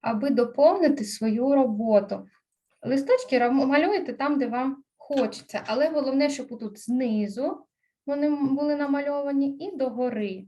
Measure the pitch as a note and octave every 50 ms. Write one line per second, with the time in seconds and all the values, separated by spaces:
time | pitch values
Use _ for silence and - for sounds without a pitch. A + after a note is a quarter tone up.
0 | - A#3 A3+ G#3 A#3+ C#4+ A#3+ A3 A#3+ A#3+ - - C#4+ D#4+ F#4+ G4+ E4+ C#4+ C#4 -
1 | G#3+ - - - A3 A3 G#3+ A#3 B3 C#4 C#4 C#4 C4 A#3 G#3+ G#3 A3+ A3+ G#3+ G3+
2 | G3 - G3 F#3+ F#3+ - _ _ _ _ _ _ _ _ _ _ - A3+ C4 C#4
3 | C#4 - B4 B4+ - - C4 A#3+ A#3+ A#3+ B3+ C4+ C#4 C4+ C#4 D4 D#4+ F#4+ G#4 F#4
4 | - C4 A#3 - C4 D4 D4 C#4 C4 A3+ A3+ B3 C4 C4+ C#4 - _ _ _ _
5 | - - C#4+ C4+ A#3 G#3+ - - - _ - G#3 - - A3 B3 D4 D#4+ D#4+ D4+
6 | C4+ C4+ C4+ C#4 D4 C#4+ C#4+ - A#3+ - A#3+ A3 A3+ G#3 G#3 - - - B3 B3+
7 | C4 A#3+ A3 G#3+ G#3 G3+ G3 A#3 C4+ E4 - - - _ _ _ _ _ _ _
8 | _ C#4 C#4+ C#4+ D4 D4+ D4 C#4+ C#4+ C4 C4+ C#4 D4 D4 D4 C#4+ C#4+ C#4 C#4 C#4
9 | C#4+ C#4+ C#4+ C#4+ C#4+ C#4+ C#4 C#4 C#4 C#4 C#4 - D#4+ G4+ F#4+ C4+ C4+ B3+ G#3+ A#3
10 | B3+ B3 A#3 G#3+ G#3 G3 F#3 F#3+ F#3+